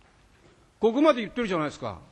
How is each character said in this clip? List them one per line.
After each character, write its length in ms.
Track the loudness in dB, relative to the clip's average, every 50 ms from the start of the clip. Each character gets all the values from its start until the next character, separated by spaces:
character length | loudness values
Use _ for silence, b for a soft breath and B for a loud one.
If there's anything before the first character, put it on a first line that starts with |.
| _ _ _ _ _ _ _ _ _ _ _ _ _ _ _ 0
こ 140 | 0 0 2
こ 80 | 4
ま 120 | 4 4 4
で 80 | 2
言 80 | 0 -6
っ 40 | -6
て 80 | -6
る 60 | -4
じ 80 | -2 -2
ゃ 20 |
な 60 | -2 -4
い 40 |
で 60 | -4 -6
す 60 | -8
か。 200 | -10 -10 -10 -12 -18 _